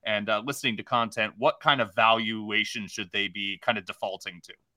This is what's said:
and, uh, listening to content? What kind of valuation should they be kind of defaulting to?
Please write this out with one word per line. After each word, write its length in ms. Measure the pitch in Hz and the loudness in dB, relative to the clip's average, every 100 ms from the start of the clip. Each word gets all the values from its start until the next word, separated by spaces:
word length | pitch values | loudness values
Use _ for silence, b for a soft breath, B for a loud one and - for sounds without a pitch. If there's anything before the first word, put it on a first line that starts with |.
and, 240 | 110 104 104 | 0 -2 0
uh, 140 | 107 | -2
listening 320 | 123 139 135 107 | -2 -2 -2 -4
to 60 | |
content? 500 | 107 123 113 117 107 - | 0 0 0 -2 -4 2
What 200 | 135 - | 0 2
kind 200 | 151 139 | 2 2
of 140 | 107 | 2
valuation 920 | - 113 113 110 110 107 107 107 117 98 | 4 6 6 2 -4 0 0 0 -4 -8
should 220 | - 98 | -8 -6
they 160 | 104 98 | -4 -4
be 300 | 95 98 95 | -4 -6 -2
kind 160 | - 110 | -2 -2
of 80 | 95 | -4
defaulting 560 | 101 107 95 101 87 | -8 -6 -6 -10 -14
to? 80 | - 92 _ | -20 -20 _